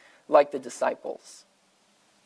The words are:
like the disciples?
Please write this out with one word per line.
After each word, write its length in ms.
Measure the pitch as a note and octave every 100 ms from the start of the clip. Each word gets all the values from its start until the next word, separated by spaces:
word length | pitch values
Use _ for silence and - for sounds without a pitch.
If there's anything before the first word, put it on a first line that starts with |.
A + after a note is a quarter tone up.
| - - -
like 220 | D3+ C#3+
the 80 | C#3
disciples? 840 | B2 - B2+ - - - - - - _ _ _ _ _ _ _